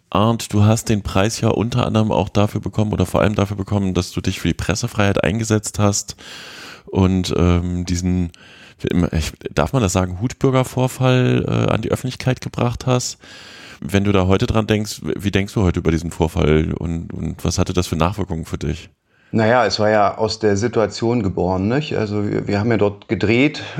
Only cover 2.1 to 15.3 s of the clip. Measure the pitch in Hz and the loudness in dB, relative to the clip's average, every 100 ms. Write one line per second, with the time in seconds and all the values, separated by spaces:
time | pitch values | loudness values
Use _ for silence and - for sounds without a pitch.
2.1 | 104 101 101 104 107 98 - 107 87 92 | 2 0 0 0 0 -6 -2 -2 0 0
3.1 | - 95 104 101 101 98 101 98 87 87 | 2 2 2 0 -2 -2 -2 0 0 -2
4.1 | - 95 92 85 - - 95 120 - 101 | -4 -4 -2 -2 -2 -2 -2 -2 0 2
5.1 | - - 110 110 110 - - 104 98 - | 2 0 -2 0 0 0 0 0 0 -6
6.1 | - - - - - - - - - 92 | -14 -18 -20 -18 -18 -18 -20 -4 2 2
7.1 | 92 90 - 87 87 87 90 87 87 90 | 2 0 2 4 4 0 -4 -2 -2 0
8.1 | 90 87 - - - - - - 87 87 | 0 -2 -6 -20 -20 -20 -6 -2 0 0
9.1 | 78 73 - - - 76 135 98 95 92 | 0 -4 -6 -8 -2 0 2 2 2 -2
10.1 | 90 123 - 139 131 127 - 127 - 127 | -2 -6 0 2 2 0 0 -2 0 2
11.1 | 127 123 123 - 117 113 104 113 - 127 | 4 4 2 0 0 2 0 0 -2 -4
12.1 | - 131 127 - - 120 117 - 123 - | -4 -4 -4 -6 -4 -2 -2 0 0 -2
13.1 | - - - - - - - 71 98 101 | -12 -18 -20 -20 -20 -20 -12 -2 0 2
14.1 | 98 92 95 120 110 107 107 107 - - | 4 4 4 2 0 2 0 -2 -8 -8
15.1 | - 98 | -4 -2